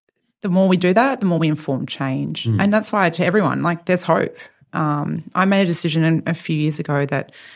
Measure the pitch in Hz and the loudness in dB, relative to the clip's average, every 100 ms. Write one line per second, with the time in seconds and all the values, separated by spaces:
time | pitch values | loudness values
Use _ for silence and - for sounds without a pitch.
0 | _ _ _ _ 202 180 190 180 180 190 | _ _ _ _ 0 2 4 4 4 4
1 | 262 269 196 165 160 151 - 131 - - | 2 2 0 2 2 0 -2 -4 -4 -6
2 | 135 135 143 156 117 110 202 214 208 208 | -4 -4 -4 -4 -2 0 2 2 0 0
3 | 180 170 180 208 160 131 170 170 - 180 | 0 2 0 2 2 0 -2 -2 -2 -2
4 | - 165 - - - _ _ - 156 147 | 0 -2 -4 -6 -20 _ _ -4 -2 -2
5 | - 160 - - 190 196 190 165 170 156 | -4 -6 -6 -2 2 2 2 0 -2 2
6 | 160 160 - 165 - 160 151 151 156 143 | 2 2 0 -4 -4 -2 -2 -2 -2 -2
7 | 139 139 - - - | 0 -2 -6 -12 -20